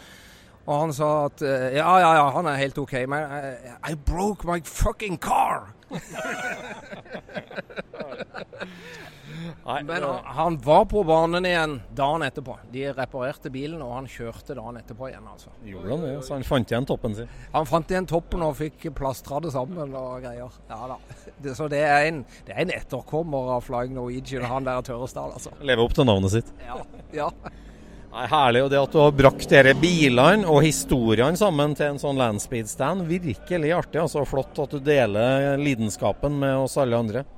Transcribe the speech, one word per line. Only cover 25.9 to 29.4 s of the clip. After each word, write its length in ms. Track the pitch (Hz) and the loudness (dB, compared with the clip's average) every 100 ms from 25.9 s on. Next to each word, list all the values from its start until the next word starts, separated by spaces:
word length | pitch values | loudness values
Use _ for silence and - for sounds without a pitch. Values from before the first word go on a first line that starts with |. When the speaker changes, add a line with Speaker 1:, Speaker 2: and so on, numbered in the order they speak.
| - | 4
Speaker 2:
til 120 | 131 | 4
navnet 260 | 98 95 | 4 4
sitt. 180 | 110 - - | 0 -2 -10
Speaker 1:
Ja, 200 | 120 127 - - - | -14 -12 -14 -18 -12
ja. 180 | 151 151 - 160 - - - - - - | -6 -6 -6 -14 -18 -20 -20 -20 -20 -16
Speaker 2:
Nei, 180 | 113 120 | -8 0
herlig, 360 | 151 131 120 | 4 4 4
og 60 | 135 | 4
det 80 | 139 | 2
at 140 | 135 | 4
du 80 | 165 | 6
har 100 | 147 | 8
brakt 360 | 143 135 - | 10 8 8